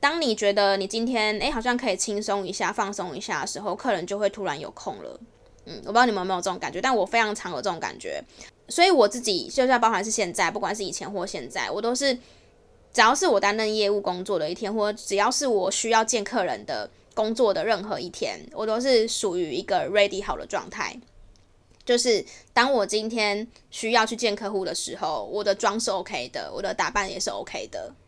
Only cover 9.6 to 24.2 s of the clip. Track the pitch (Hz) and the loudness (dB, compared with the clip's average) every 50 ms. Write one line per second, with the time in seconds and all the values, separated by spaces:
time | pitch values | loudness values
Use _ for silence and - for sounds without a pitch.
9.6 | 254 254 262 - 240 220 226 185 196 226 214 - 208 175 160 - 190 165 - 214 | 2 4 4 4 4 4 2 2 -2 -2 -2 -2 -2 -2 0 0 0 0 0 -2
10.6 | - 165 196 214 196 175 - - 185 160 208 196 175 - - 170 127 131 143 - | -2 -2 -2 -4 -6 -6 -6 -8 -8 -6 -6 -6 -6 -6 -6 -10 -10 -8 -6 -4
11.6 | 127 98 135 202 208 226 247 254 269 277 254 247 - - - _ _ _ _ _ | -4 -4 -4 -2 0 0 0 2 2 0 0 0 -4 -18 -20 _ _ _ _ _
12.6 | _ _ _ _ _ _ _ - 226 220 262 285 381 359 247 196 196 202 202 220 | _ _ _ _ _ _ _ 6 6 6 6 4 4 4 4 4 4 2 2 2
13.6 | 220 214 214 220 208 202 208 208 202 - 180 180 190 190 208 175 156 151 175 - | 0 0 2 2 2 2 2 0 0 -2 -4 -4 -4 -2 -2 -2 -2 -2 -4 -6
14.6 | - 196 208 226 208 208 208 214 - - 202 196 202 226 254 - 294 269 233 202 | -6 -4 -2 0 0 -2 -2 -4 -6 -2 2 2 4 4 2 2 0 2 2 2
15.6 | 185 185 - - - 226 226 226 226 220 - 233 202 208 - 240 190 170 131 104 | 2 2 0 0 0 4 4 4 4 4 0 -2 -2 -2 -2 0 0 0 -2 -6
16.6 | 107 - 143 110 104 98 _ _ _ _ _ - 220 214 226 220 214 214 190 180 | -6 -6 -6 -6 -6 -8 _ _ _ _ _ -2 -2 -2 2 4 4 4 4 2
17.6 | 160 214 226 190 196 - - - - 180 170 - - 123 98 82 76 78 - - | 2 0 0 0 -2 -6 -6 -6 -6 -8 -6 -6 -6 -6 -6 -8 -12 -14 -8 -6
18.6 | 220 214 220 226 247 277 262 233 220 226 - - - 208 170 180 180 156 131 117 | -2 -2 -2 0 2 4 4 4 4 4 0 -2 -2 -2 0 0 -2 -2 -2 -4
19.6 | 117 - 190 180 147 135 190 208 202 202 196 190 196 - 175 156 147 - - 185 | -2 0 0 0 0 2 4 4 4 4 2 -4 -4 -4 -6 -6 -6 -6 -6 -6
20.6 | 104 - - - 185 92 - 247 - _ _ - - - - - _ _ _ _ | -6 -6 -8 -8 -8 -8 -8 -12 -18 _ _ -20 -20 -20 -20 -20 _ _ _ _
21.6 | _ _ _ _ - - 247 240 240 247 226 196 - - - - - _ _ - | _ _ _ _ 0 2 2 2 4 4 2 2 2 -4 -14 -20 -20 _ _ 2
22.6 | 240 262 277 240 202 190 208 220 214 226 226 240 214 208 202 202 220 240 - - | 4 4 4 2 2 2 0 -2 -2 -2 -2 0 0 0 0 0 -4 -8 -12 -20
23.6 | _ _ - - - 220 233 233 220 220 233 226 | _ _ -12 -6 -2 2 4 4 4 4 0 0